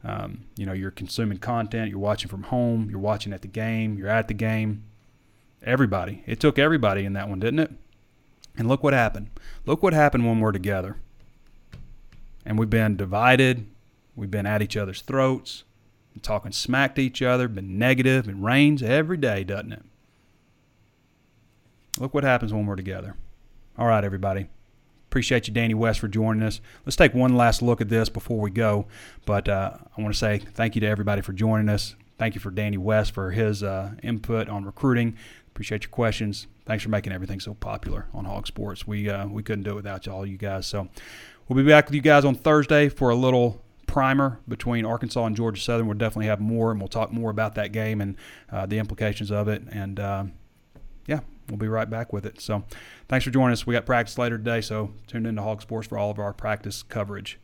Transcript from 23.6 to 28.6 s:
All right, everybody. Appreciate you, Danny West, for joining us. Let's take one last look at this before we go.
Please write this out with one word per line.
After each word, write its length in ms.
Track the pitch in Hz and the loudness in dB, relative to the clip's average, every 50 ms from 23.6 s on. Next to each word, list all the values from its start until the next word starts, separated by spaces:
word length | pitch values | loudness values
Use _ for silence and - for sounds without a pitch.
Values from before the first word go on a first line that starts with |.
| - - _ - | -20 -20 _ -2
All 80 | 117 | 2
right, 180 | 117 113 107 101 | 4 4 4 2
everybody. 440 | 101 98 92 98 98 95 98 92 - - - _ _ _ _ _ _ _ _ _ _ | 0 -4 -2 -2 -2 -2 -4 -6 -8 -14 -20 _ _ _ _ _ _ _ _ _ _
Appreciate 400 | - 135 113 - 135 120 - - | -2 -2 0 2 0 0 0 0
you, 60 | 98 | -2
Danny 180 | 120 117 113 | 0 2 2
West, 280 | 110 110 113 113 107 - | 2 2 2 2 2 0
for 80 | - 104 | -2 -2
joining 340 | 98 110 110 110 110 107 | 0 0 2 2 2 2
us. 180 | 110 110 104 - - - - - - | 0 0 -2 -6 -12 -18 -20 -12 -8
Let's 120 | - - | -4 4
take 180 | - 170 135 - | 6 6 6 6
one 200 | 123 127 127 123 | 4 4 6 6
last 280 | 123 120 117 - - | 6 6 6 4 4
look 180 | 120 120 120 - | 2 2 2 2
at 80 | 113 104 | 2 2
this 220 | 113 113 110 107 | 2 2 2 0
before 300 | - - - - 120 110 | -2 -8 -6 -4 -2 -2
we 100 | 104 101 | -2 -2
go. 360 | 95 117 | 0 2